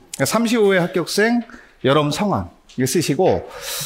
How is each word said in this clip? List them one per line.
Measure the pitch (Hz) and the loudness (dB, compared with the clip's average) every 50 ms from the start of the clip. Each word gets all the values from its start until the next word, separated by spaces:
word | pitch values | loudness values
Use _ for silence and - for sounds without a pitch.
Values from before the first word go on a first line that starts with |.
| - - - | -10 -14 -6
그러니까 | - 135 | -4 -2
삼십오 | - - 220 233 226 233 240 214 196 196 | 0 0 0 0 0 2 2 4 4 4
회 | 185 | 2
합격생, | 165 180 180 185 160 - - 202 208 226 240 240 233 - - - - - _ _ - | 0 0 -2 -4 -4 -2 0 0 2 2 2 0 -2 -6 -12 -20 -20 -20 _ _ 0
여러분 | 127 135 151 147 147 | 2 2 4 2 2
성함 | 143 - 202 208 165 117 92 87 - _ _ - - - | 0 -2 -2 -2 -2 -2 -4 -6 -12 _ _ -12 -4 -4
이거 | 127 | -2
쓰시고, | 131 - 185 151 - 147 139 185 160 107 92 - - - - - - - - - | 0 0 0 0 0 0 2 2 2 2 0 -2 -8 -14 -14 -10 -10 -8 -8 -8